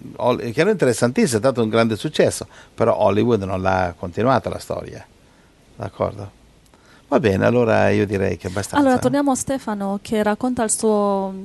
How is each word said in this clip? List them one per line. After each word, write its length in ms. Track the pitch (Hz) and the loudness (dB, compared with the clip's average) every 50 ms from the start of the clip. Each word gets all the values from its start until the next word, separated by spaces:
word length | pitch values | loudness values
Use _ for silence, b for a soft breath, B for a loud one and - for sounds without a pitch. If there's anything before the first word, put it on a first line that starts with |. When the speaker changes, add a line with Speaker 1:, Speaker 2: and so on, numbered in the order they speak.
| - - - - | -18 -16 -8 -4
Speaker 1:
Hol-, 340 | 110 123 120 - - 120 | -2 0 0 -2 -4 -4
che 80 | 107 156 | 0 0
era 100 | 165 208 | 2 2
interessantissimo, 680 | 220 165 156 127 113 - 123 120 123 233 233 151 117 104 | 2 2 2 2 2 2 0 0 2 2 2 2 2 2
è 20 | |
stato 240 | 104 135 123 120 113 | 2 2 2 2 0
un 60 | 110 | 2
grande 260 | 104 113 113 113 110 | 2 2 2 2 0
successo, 500 | 101 - 156 - - 175 113 - - - B B B B B _ | -2 -4 -2 2 2 2 2 2 -2 -8 B B B B B _
però 220 | - 113 113 - - | 0 2 2 4 4
Hollywood 440 | 104 101 98 107 113 120 120 101 98 | 4 4 4 4 2 2 2 0 0
non 180 | 92 98 92 | -2 -4 -2
l'ha 320 | 92 95 95 92 92 87 85 - | 0 0 2 2 0 -2 -4 -8
continuata 520 | - 90 85 104 110 127 131 110 - - | -12 -8 -4 -2 0 2 2 2 0 -2
la 100 | 87 - | -6 -8
storia, 480 | - - - - - - - - - - _ b b b b b b b b b _ _ - - | -8 -8 -8 -8 -10 -12 -14 -16 -20 -20 _ b b b b b b b b b _ _ -14 -12
d'accordo? 520 | 110 101 - - 104 95 95 101 101 98 - _ - - _ _ _ _ b b b b b b b _ | -12 -12 -6 -4 -4 -4 -4 -8 -12 -14 -16 _ -20 -20 _ _ _ _ b b b b b b b _
Va 140 | 285 233 | 0 2
bene, 240 | - 104 95 98 107 | 2 2 2 4 2
allora 420 | 110 117 123 120 110 107 104 101 101 | 2 4 4 2 4 4 4 4 2
io 180 | 101 104 107 | 2 2 0
direi 300 | 98 104 98 98 95 92 | 0 0 -2 -2 -2 -2
che 120 | 90 - 92 | -4 -6 -6
è 20 | |
abbastanza. 340 | 92 101 98 - - 294 285 | -4 -4 -6 -2 0 0 2
Speaker 2:
Allora, 140 | 269 254 247 | 2 2 2
torniamo 320 | - 254 254 285 285 277 | 0 0 0 0 0 0
a 40 | 254 | -2
Stefano, 640 | - - - 269 262 - 233 214 202 196 196 196 202 | -2 -4 -4 -6 -6 -6 -6 -6 -6 -4 -4 -6 -6
che 200 | - - 226 214 208 | -6 -4 -2 0 0
racconta 380 | 208 208 - - 254 247 247 233 | 0 -2 -2 -2 -4 -2 -2 -2
il 60 | - | -2
suo, 640 | - - - 220 214 208 202 202 196 196 190 190 190 190 196 | -2 0 0 2 2 2 2 0 0 -2 -4 -6 -8 -10 -12